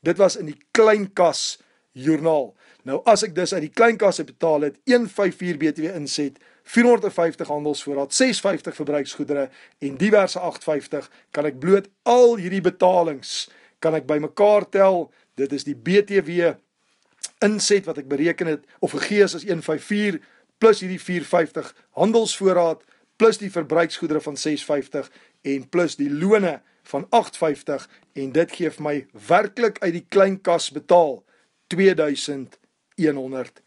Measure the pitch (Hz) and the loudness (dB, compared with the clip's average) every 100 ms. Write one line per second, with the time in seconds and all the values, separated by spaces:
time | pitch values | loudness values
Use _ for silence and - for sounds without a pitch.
0 | 156 170 190 - 165 147 _ - 220 214 | -2 2 2 2 -10 -14 _ 4 4 4
1 | 196 - 170 139 - - _ _ _ 131 | 0 2 2 2 -8 -10 _ _ _ -6
2 | 135 156 160 156 131 _ _ _ 127 139 | -2 0 0 0 -2 _ _ _ -8 -2
3 | - 202 208 160 180 185 156 - 233 220 | 2 2 2 -4 -4 -4 -6 2 2 4
4 | 202 170 151 - 165 151 147 139 - 247 | 0 0 -8 -4 0 0 -2 -6 2 2
5 | 233 - 196 180 180 156 151 151 156 185 | 2 -2 -2 -2 -8 -4 -4 -4 -8 -8
6 | 143 - 143 _ _ _ - - 240 233 | -8 -6 -6 _ _ _ -4 2 4 4
7 | 190 - 170 147 151 147 147 139 - 139 | 2 -2 -2 -4 -6 -4 -4 -6 -6 -6
8 | 139 - 262 214 202 170 - - 147 147 | -4 0 0 0 -2 -4 -8 -10 -4 -4
9 | 139 - 147 143 135 _ - _ 143 135 | -6 -8 -6 -4 -4 _ -20 _ -10 -2
10 | 202 208 190 180 180 - - 151 - 147 | 4 4 2 -2 -8 -8 -6 -6 -4 -10
11 | 139 _ _ 147 151 131 156 196 196 _ | -10 _ _ -4 -4 -4 0 0 0 _
12 | - 247 240 233 180 190 175 185 180 185 | 2 6 6 4 -4 -2 -2 2 2 4
13 | 165 139 - - - _ _ _ 160 156 | 0 -4 -10 -10 -12 _ _ _ -2 -2
14 | 135 151 147 - 208 208 202 196 190 180 | -2 -4 -4 2 4 4 2 2 4 2
15 | 151 _ _ - 135 139 151 127 117 196 | -4 _ _ -8 -6 -6 -8 -8 2 2
16 | 202 196 156 175 170 - _ _ _ _ | 2 -2 0 0 0 -2 _ _ _ _
17 | _ _ - _ 202 214 - 202 190 151 | _ _ -18 _ 0 0 0 0 -2 -10
18 | 131 139 165 165 170 147 _ _ - 143 | -6 -2 -2 -2 -4 -6 _ _ -6 -4
19 | - 208 196 170 190 170 143 160 - 208 | -2 4 2 2 -6 -6 -4 -6 -4 -2
20 | 208 165 _ _ _ _ 226 214 185 180 | -2 -4 _ _ _ _ 4 4 -2 -10
21 | - 175 147 180 160 - 139 _ _ - | -6 -6 -2 -2 -2 -6 -12 _ _ -2
22 | 190 226 220 - 190 180 170 156 _ _ | 2 2 0 0 0 2 0 -2 _ _
23 | _ _ 226 214 202 175 147 160 170 - | _ _ 2 2 -6 -8 -2 0 0 -4
24 | 165 151 151 139 160 147 - 147 131 147 | -4 -4 -4 -8 -6 -6 -4 -6 -4 -10
25 | 131 _ _ _ 139 139 127 160 170 - | -10 _ _ _ -8 -8 -4 -2 -2 -2
26 | 143 147 185 214 185 139 _ _ _ 139 | -6 -2 2 2 0 -6 _ _ _ -10
27 | 139 240 185 - 160 143 - 135 - _ | 0 0 0 -4 -4 -4 -8 -10 -10 _
28 | _ - 135 139 165 - 160 - 151 147 | _ -12 -4 -2 -2 -2 -8 -6 -6 -6
29 | - 110 - 175 208 - 226 208 190 170 | -8 -20 2 2 2 -2 -2 -2 -4 -4
30 | - 196 190 190 175 170 - 147 - 175 | -2 2 2 2 0 0 -2 -10 4 4
31 | 160 113 _ _ _ _ _ 170 190 170 | 4 -2 _ _ _ _ _ 2 4 4
32 | 151 139 - 139 127 _ _ _ _ - | 0 -2 -8 -10 -12 _ _ _ _ -2
33 | 156 143 131 131 120 _ | -2 -2 -8 -10 -12 _